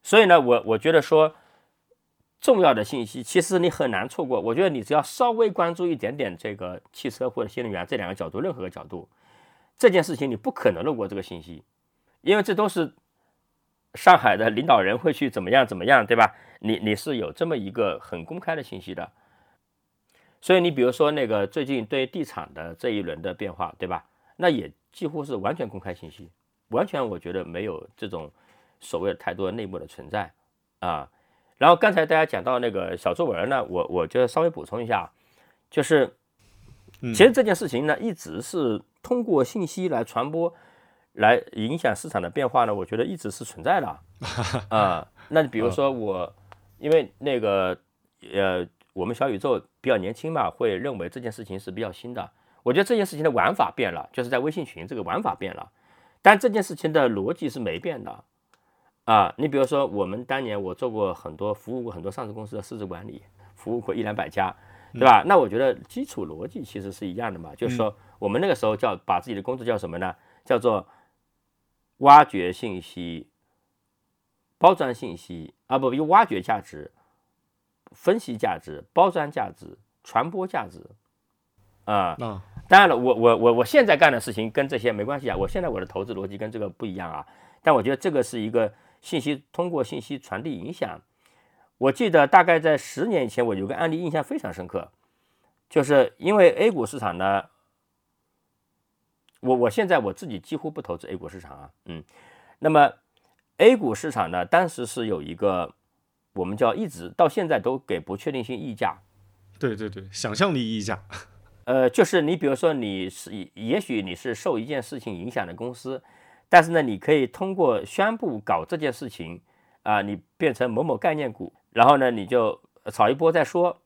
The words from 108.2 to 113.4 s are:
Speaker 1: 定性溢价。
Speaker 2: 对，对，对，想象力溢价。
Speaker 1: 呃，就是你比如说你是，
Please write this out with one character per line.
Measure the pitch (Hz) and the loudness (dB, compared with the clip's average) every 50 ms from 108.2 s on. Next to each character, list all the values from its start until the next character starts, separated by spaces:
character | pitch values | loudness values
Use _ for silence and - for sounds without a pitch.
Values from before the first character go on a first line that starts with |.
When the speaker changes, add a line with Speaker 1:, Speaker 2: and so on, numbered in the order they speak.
| - 156 | -6 -6
Speaker 1:
定 | 135 131 113 | -6 -6 -8
性 | 117 127 | -8 -10
溢 | 107 156 135 110 | -10 -10 -12 -6
价。 | - 117 90 80 - _ _ _ _ _ _ _ _ _ _ _ | -4 -4 -4 -4 -8 _ _ _ _ _ _ _ _ _ _ _
Speaker 2:
对， | _ - 123 110 | _ -6 -6 -4
对， | 101 110 104 | -6 -10 -10
对， | 98 95 95 98 | -10 -14 -18 -16
想 | 98 - - 113 104 | -12 -8 -6 -6 -2
象 | - 190 202 160 | 0 0 0 0
力 | 131 120 110 113 | -2 -2 -2 -4
溢 | 110 | -4
价。 | 101 107 101 92 - - - - - _ _ - _ _ _ _ _ | -4 -4 -6 -6 -8 -18 -18 -18 -18 _ _ -20 _ _ _ _ _
Speaker 1:
呃， | - 127 131 127 123 | 0 2 4 4 4
就 | - - 196 | 4 4 2
是 | - - 175 | 4 4 0
你 | 147 151 185 | 2 2 -2
比 | 160 151 | 0 0
如 | 143 175 | -2 -2
说 | - - 165 156 | 0 0 0 0
你 | 135 117 104 98 95 92 95 | 0 -4 -6 -6 -6 -6 -8
是， | - - - - 104 101 | -10 -14 -18 -16 -14 -14